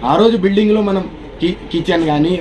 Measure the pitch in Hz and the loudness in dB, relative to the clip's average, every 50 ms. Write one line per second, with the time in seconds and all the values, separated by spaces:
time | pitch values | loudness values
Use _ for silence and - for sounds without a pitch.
0 | - 123 147 180 214 226 226 208 180 196 196 202 214 208 208 214 208 202 196 196 | 0 0 2 4 4 4 2 2 0 2 2 2 2 4 2 2 2 0 0 -2
1 | 175 151 - - - - - - 160 175 190 - - - - 170 151 - 175 165 | -4 -6 -12 -14 -16 -16 -8 -4 -4 -4 -4 -4 -10 -6 -6 -4 -2 0 0 0
2 | 165 156 147 147 151 165 185 175 | 2 0 2 2 2 0 0 -2